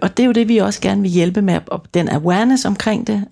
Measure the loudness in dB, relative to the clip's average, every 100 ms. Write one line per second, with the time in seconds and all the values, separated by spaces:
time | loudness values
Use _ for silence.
0 | -2 0 2 2 2 2 0 -2 -2 0
1 | 0 2 2 2 0 0 -4 -10 -4 -2
2 | 0 -2 0 0 2 2 0 -2 -2 -2
3 | -2 -4 -4